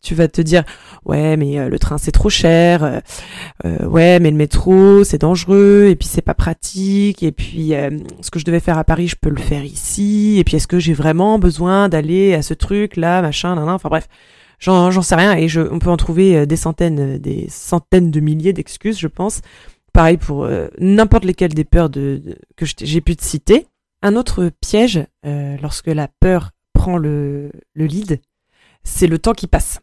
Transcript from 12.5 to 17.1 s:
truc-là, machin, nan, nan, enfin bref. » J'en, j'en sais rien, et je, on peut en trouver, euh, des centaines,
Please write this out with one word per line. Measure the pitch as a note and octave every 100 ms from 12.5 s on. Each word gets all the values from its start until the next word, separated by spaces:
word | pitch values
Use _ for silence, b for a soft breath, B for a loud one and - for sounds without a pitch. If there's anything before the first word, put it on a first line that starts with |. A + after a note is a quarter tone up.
truc-là, | D#3+ - G3+ G#3 F3 E3 F3+
machin, | E3 D3 F3+ F3
nan, | D3+
nan, | F#3
enfin | -
bref. » | D#3 - b b b b b
J'en, | - F#3 F3+
j'en | F#3
sais | E3+ E3
rien, | G3 F3
et | E3
je, | D#3+
on | D#3 E3
peut | F3
en | E3+
trouver, | - E3 F#3+ E3
euh, | D3
des | E3
centaines, | E3 D#3+ E3+ D3+ C#3